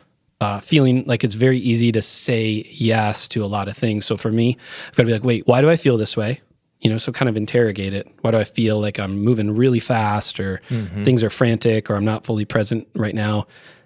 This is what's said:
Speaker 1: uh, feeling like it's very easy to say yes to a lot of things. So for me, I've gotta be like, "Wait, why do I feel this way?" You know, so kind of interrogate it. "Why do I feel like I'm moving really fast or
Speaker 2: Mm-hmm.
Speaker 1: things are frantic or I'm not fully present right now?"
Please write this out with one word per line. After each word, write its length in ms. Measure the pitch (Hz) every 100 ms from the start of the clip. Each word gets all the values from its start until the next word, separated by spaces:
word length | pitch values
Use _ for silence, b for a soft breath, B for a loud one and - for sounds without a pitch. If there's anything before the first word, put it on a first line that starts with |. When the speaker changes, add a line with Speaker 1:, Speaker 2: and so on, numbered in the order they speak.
| b _ _ -
Speaker 1:
uh, 180 | 104 101
feeling 460 | - 156 131 127 131
like 180 | 117
it's 120 | 113 104
very 220 | 131 127
easy 340 | 120 113 117
to 80 | 110
say 640 | - - - 117 110 107 -
yes 600 | - 113 110 107 104 -
to 140 | 110
a 40 | 101
lot 220 | 101 98
of 80 | 104
things. 280 | 113 104 -
So 120 | 107
for 120 | 113
me, 260 | 113 117 123 B B B
I've 60 | -
gotta 100 | 117
be 60 |
like, 100 | 110
"Wait, 240 | 123 113 -
why 140 | 123
do 80 | 147
I 80 | 165
feel 180 | 139 117
this 220 | 107 -
way?" 240 | 107 135 _ _ _ _
You 80 | 113
know, 80 | 110
so 160 | -
kind 160 | 117 127
of 80 | 107
interrogate 560 | 104 123 113 98 98
it. 160 | 98 - _
"Why 100 | 117
do 60 | 113
I 60 |
feel 340 | 104 - 110 107
like 180 | 104 101
I'm 200 | 95 101
moving 360 | 107 113 104 107
really 240 | 131 117
fast 580 | - 117 107 104 - -
or 180 | 98 92 -
Speaker 2:
Mm-hmm. 340 | 117 95 101 101
Speaker 1:
things 180 | 123
are 60 | 110
frantic 600 | - 120 113 117 110 -
or 60 | 104
I'm 80 |
not 220 | 104 110 -
fully 180 | 107
present 460 | 101 113 104 113 -
right 220 | - 104 107
now?" 320 | 107 104 - B B B